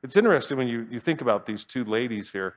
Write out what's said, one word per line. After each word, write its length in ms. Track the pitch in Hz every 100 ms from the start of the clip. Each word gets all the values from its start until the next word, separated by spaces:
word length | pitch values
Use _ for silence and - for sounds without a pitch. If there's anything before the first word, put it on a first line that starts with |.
it's 140 | 131 185
interesting 420 | 220 156 - 135
when 100 | 127
you, 180 | 117 113
you 100 | 120
think 200 | - 156
about 260 | 123 104 -
these 180 | 104
two 200 | - 131
ladies 460 | 110 110 123 107 95
here. 240 | 98 95